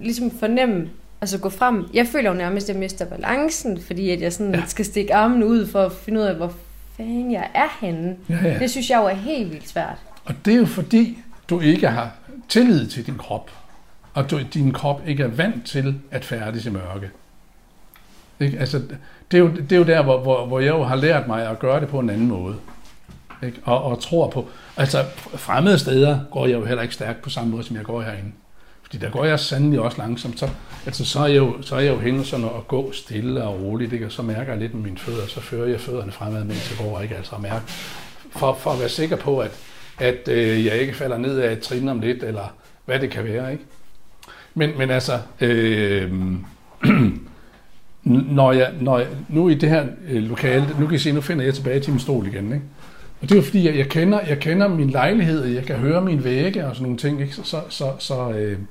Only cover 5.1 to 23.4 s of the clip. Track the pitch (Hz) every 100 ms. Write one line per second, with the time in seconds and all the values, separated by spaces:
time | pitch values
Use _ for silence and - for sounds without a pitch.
5.1 | 202 220 247 220 233 196 202 190 180 -
6.1 | 214 208 165 175 175 - - - - 226
7.1 | 240 247 208 - - 302 - 196 165 175
8.1 | 180 - 170 175 - 254 269 233 240 202
9.1 | 196 226 294 190 156 - 175 151 123 -
10.1 | - - 147 202 233 220 - 147 226 233
11.1 | - - - - 175 151 175 147 120 117
12.1 | - - - - 220 247 165 110 127 117
13.1 | 120 - 107 - - - - - - -
14.1 | 143 135 151 123 160 135 127 147 143 170
15.1 | 143 127 117 190 233 - 143 135 139 -
16.1 | 127 - 120 107 113 113 95 90 98 95
17.1 | - - - - - - - - - -
18.1 | - - - 143 139 131 143 - - -
19.1 | - - 175 170 170 139 180 165 160 139
20.1 | 131 131 127 123 131 139 160 123 131 151
21.1 | 151 120 113 113 110 127 143 143 139 117
22.1 | 101 120 95 92 107 - - - - -
23.1 | - - -